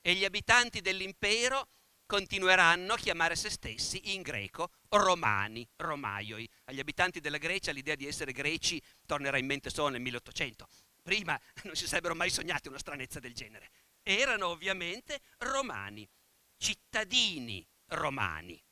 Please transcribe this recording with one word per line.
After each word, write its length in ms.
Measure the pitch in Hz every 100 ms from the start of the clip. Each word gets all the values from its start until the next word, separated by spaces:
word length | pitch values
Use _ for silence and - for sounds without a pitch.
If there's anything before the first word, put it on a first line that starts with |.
E 140 | 170
gli 100 | 185
abitanti 560 | 190 202 - 240 240 226
dell'impero 880 | 185 190 190 - 208 226 240 269 254 _ _ _ _
continueranno 880 | 202 190 196 185 185 170 170 185
a 20 | 233
chiamare 400 | - 170 165 165
se 140 | 214
stessi 640 | - - 113 - 196 202
in 80 | 196
greco 480 | - 107 101 - 175 _ _
romani, 800 | 208 196 175 143 104 104 113 117 _
romaioi. 720 | 160 147 123 101 107 110 113 _
Agli 160 | - 135
abitanti 400 | 139 - 180 175
della 180 | 151 147
Grecia 320 | 143 190 -
l'idea 240 | 143 135
di 120 | 151 139
essere 260 | 147 139
greci 500 | 127 143 160 - 165 - - _
tornerà 320 | 147 139 135
in 80 | 131
mente 240 | 139 139
solo 180 | - 143
nel 120 | 127
milleottocento. 680 | 127 120 - - 139 113 - - _ _
Prima 380 | - 202 170 143 -
<laughs> 120 | -
non 100 | 202
si 120 | 156 -
sarebbero 280 | 190 170
mai 160 | 165 180
sognati 380 | 180 170 147 151
una 100 | 135
stranezza 420 | - 147 131 151
del 140 | 123
genere. 360 | 117 117 107 - _ _ _
Erano 460 | - 196 269 220 185
ovviamente 720 | 170 185 190 170 208 - 285 _ _
romani, 680 | 233 269 262 117 98 104 104 _ _ _ _ _
cittadini 1120 | - 208 _ 220 214 247 226 165 117 95 - _ _
romani. 760 | 160 151 135 98 78 87 165 _